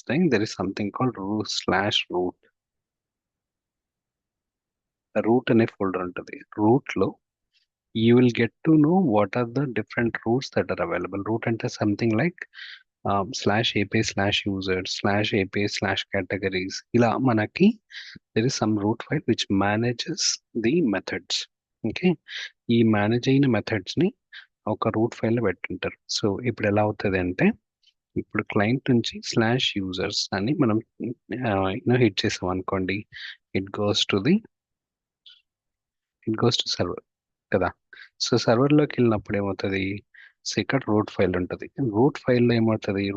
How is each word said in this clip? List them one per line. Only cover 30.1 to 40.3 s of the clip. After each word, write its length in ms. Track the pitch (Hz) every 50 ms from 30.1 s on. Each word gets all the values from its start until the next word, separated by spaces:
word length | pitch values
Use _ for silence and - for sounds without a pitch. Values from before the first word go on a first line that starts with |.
| 107 - - - - 98
అని 160 | 98 120 151 180 143
మనం, 160 | 113 104 110 117 _ _ _ - 113 123 - _ _ - 123 127 117
ఆ, 20 | 101 95 95 95 95 -
you 80 | - 120
know, 100 | 120 127 127
హిట్ 120 | 107 95 - -
చేసాం 260 | 110 - - - 90 92
అనుకోండి, 420 | 92 92 - - 95 92 92 98 101 - _ - - - - - _ _ _ _ 95
it 80 | 95 98 - -
goes 220 | 104 104 107 - - -
to 60 | - 101 95 135
the, 80 | 190 220 - - _ _ _ _ _ _ _ _ _ _ _ _ _ _ _ - - _ _ _ _ _ _ _ _ _ _ _ _ _ _ _ _ _ _ 113
it 80 | 110 110 -
goes 140 | 120 - - -
to 40 | - -
server 260 | - 101 87 87 - - _ _ _ _ _ _ _ _ _ -
కదా. 160 | 101 90 85 - _ _ _ - - - - _ _ -
So 80 | - 127 117 - -
సర్వర్ 260 | 117 117 131 143 151 147
లోకి 160 | 147 147 - -
వెళ్ళినప్పుడు 400 | 123 117 107 104 - - 107 101
ఏమవుతది? 440 | 101 101 92 - - 101 95 95 95 98 101 104 - _ _ - - -